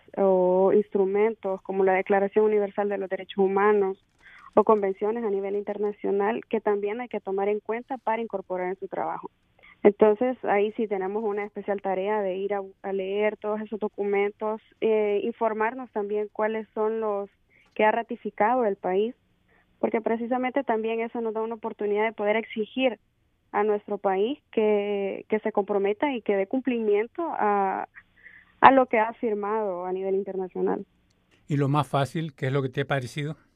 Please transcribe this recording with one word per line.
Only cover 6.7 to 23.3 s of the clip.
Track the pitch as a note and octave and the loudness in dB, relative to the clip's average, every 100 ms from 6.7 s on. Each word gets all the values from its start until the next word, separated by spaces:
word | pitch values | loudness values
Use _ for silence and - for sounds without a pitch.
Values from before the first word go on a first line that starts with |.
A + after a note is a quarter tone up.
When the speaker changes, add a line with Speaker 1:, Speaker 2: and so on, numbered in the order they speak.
| G#3 G3+ A#3 | -2 -2 -6
Speaker 1:
hay | B3 | -6
que | G#3 | -8
tomar | - G3 G3+ | -4 -2 0
en | G#3 | -2
cuenta | - A3+ - C4 | -4 -6 -6 -8
para | - A3+ | -4 -4
incorporar | A3+ F#3+ - F3+ F3+ | -4 -8 -6 -6 -4
en | F#3+ | -6
su | F#3+ | -8
trabajo. | F3 D#3+ E3+ - _ _ _ - _ | -6 -6 -8 -12 _ _ _ -20 _
Entonces, | G#3+ - G#3+ G#3 B3+ B3 | 2 4 4 4 0 -2
ahí | - G3+ G#3+ | -2 0 0
sí | G#3+ G#3+ | -2 -4
tenemos | G3 F#3+ G#3 | -4 -4 -4
una | A3+ G#3 | -4 -4
especial | G#3 G3+ G3+ G3 | -6 -8 -6 -6
tarea | G3 F#3 G3 G#3+ | -4 -4 -2 -2
de | G3 F#3 | -2 -4
ir | G3 | -4
a, | G3+ G3 - | -6 -8 -12
a | G3+ | -8
leer | G3 F#3+ G3+ G#3+ G#3 | -6 -4 -2 -2 -2
todos | G#3 G#3+ | -6 -6
esos | G#3+ G#3 | -6 -6
documentos, | G#3+ - G3+ G3+ G3+ - G#3+ A3 _ _ | -6 -4 -2 0 -2 -2 -6 -6 _ _
eh, | A3 G#3+ G#3 G3+ | 0 2 2 0
informarnos | A#3 - A3+ G#3+ A3 C4 B3 | -2 -2 -2 0 -2 -4 -8
también | G#3+ G3+ G#3 G#3 | -6 -4 -4 -4
cuáles | - G#3+ A3 G#3+ | -2 -2 -2 -6
son | A3+ G#3+ A3+ | -4 -2 -2
los | G#3+ G3+ G3+ _ _ _ _ | -2 -4 -6 _ _ _ _
que | - | 0
ha | G#3+ | 2
ratificado | A3+ A3+ A3+ G#3 - G#3 B3+ A3 | 2 -2 -6 -6 0 2 2 2
el | G3 | 0
país, | F3+ F#3 A3 - _ _ _ _ _ _ | 0 0 0 -4 _ _ _ _ _ _
porque | A3+ A#3 | -2 0
precisamente | G#3+ A3+ A#3 B3+ B3+ C#4 | 0 -2 -2 -2 -2 -2
también | C4 A3 A3 A3+ | 0 0 0 -2
eso | A#3 A#3+ | -4 -4
nos | A3+ | -4
da | G#3+ | -4
una | A3 A3+ | -4 -6
oportunidad | A3+ G#3+ G#3 G#3 | -8 -4 -2 0
de | A3+ | 0
poder | A3 G#3 A3 | 0 0 0
exigir | A3 A3 G#3 B3+ C4 G#3 _ _ _ | -2 -6 -6 0 0 -2 _ _ _